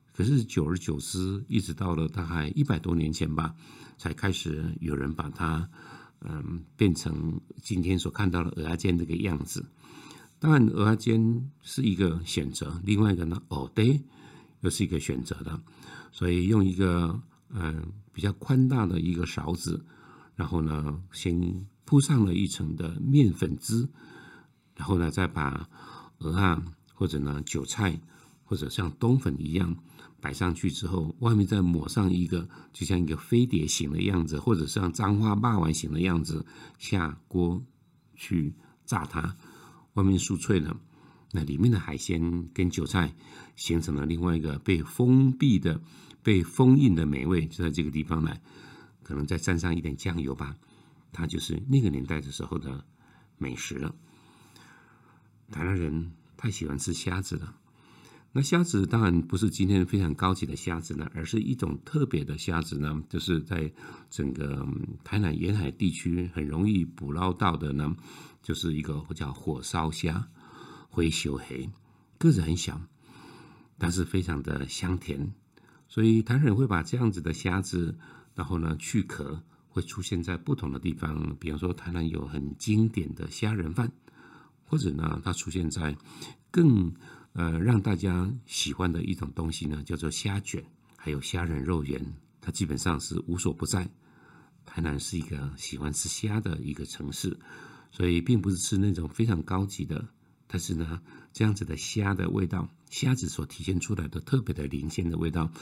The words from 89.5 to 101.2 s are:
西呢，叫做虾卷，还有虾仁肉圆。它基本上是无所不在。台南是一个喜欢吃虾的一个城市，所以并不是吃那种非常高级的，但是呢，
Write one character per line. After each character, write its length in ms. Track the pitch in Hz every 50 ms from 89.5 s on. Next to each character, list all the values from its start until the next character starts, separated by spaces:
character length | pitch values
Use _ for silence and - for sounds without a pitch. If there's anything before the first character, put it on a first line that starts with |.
西 140 | 78 - -
呢， 160 | 76 76 73
叫 140 | 71 - 87
做 140 | 78 82 80
虾 300 | - - - 107 98 98
卷， 240 | - - - 80 - - - _ _ _ _
还 140 | - - 78
有 100 | 73 71
虾 240 | - - - 90 85
仁 180 | 82 80 71
肉 220 | - 87 90 80 73
圆。 200 | 69 69 - 67 - - - - _ _ _
它 100 | - 90
基 140 | - - 95
本 140 | 76 73 64
上 200 | - 92 80 71
是 240 | - - - - -
无 100 | - 87
所 160 | 87 - 92
不 140 | 78 - 80
在。 220 | - - 92 90 90 - _ _ _ _ _ - - - - - _ _ _ _
台 160 | - - 85
南 180 | 82 78 71 69
是 200 | - - - 85
一 20 |
个 320 | - - - 71 69 71 71
喜 200 | 69 - - -
欢 160 | 67 73 76
吃 160 | 73 - - -
虾 320 | - - - 107 104 113
的 180 | 107 98 80 78
一 120 | - 71
个 140 | 71 - 76
城 260 | - - - 76 71
市， 260 | 71 - - 95 - - - - - - - - - - - _
所 180 | - - 90 87
以 120 | 87 85
并 200 | 85 107 123 104
不 80 | 90 101
是 80 | 95
吃 220 | 87 - - 107 95
那 140 | 98 104
种 160 | 90 87 82 73
非 180 | - - 113
常 160 | 117 101 80
高 240 | 76 - 92 92 98
级 180 | 101 - - 82
的， 240 | - 78 73 - 110 _ _ _ _ _ _ _
但 120 | - - 90
是 160 | - - 92
呢， 260 | 80 82 80 82 85 - - - -